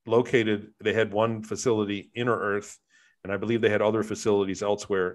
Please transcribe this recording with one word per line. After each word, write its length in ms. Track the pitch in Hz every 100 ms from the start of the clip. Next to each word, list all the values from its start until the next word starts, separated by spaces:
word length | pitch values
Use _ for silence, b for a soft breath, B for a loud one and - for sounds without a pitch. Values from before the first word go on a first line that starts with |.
| 113
located, 680 | 113 123 123 110 104 107 -
they 140 | 107
had 180 | 104 107
one 320 | 101 113 113
facility, 680 | 110 104 131 110 101 101 - 117
Inner 200 | 123 104
Earth, 420 | 101 101 - - _ b b b
and 80 | 92
I 40 | 101
believe 240 | 107 117
they 80 | 110
had 120 | 104
other 220 | 107 110
facilities 600 | 107 101 113 101 98 92
elsewhere 480 | 104 101 - 98 90